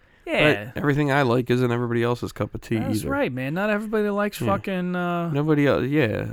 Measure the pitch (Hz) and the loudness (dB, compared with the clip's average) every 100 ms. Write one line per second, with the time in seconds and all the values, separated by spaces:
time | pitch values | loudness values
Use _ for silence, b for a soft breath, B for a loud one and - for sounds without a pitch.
0 | b b 339 254 151 104 110 - 147 143 | b b -4 2 4 2 -2 -2 0 2
1 | 143 139 127 127 120 123 123 120 120 117 | 2 2 4 2 2 2 2 0 0 0
2 | 117 120 92 - 107 110 - 110 - 110 | 0 0 -4 -6 -6 -6 -4 -2 0 -2
3 | - 277 254 127 131 175 214 208 214 214 | -2 -2 -2 -4 -6 -4 -2 -2 -2 -2
4 | 208 202 208 - - 196 196 185 180 180 | 0 0 -2 -2 -2 -2 -2 -4 -2 -2
5 | 175 175 170 143 151 147 139 90 123 151 | -2 -2 -2 0 2 4 4 2 2 2
6 | 113 101 110 | 2 0 -4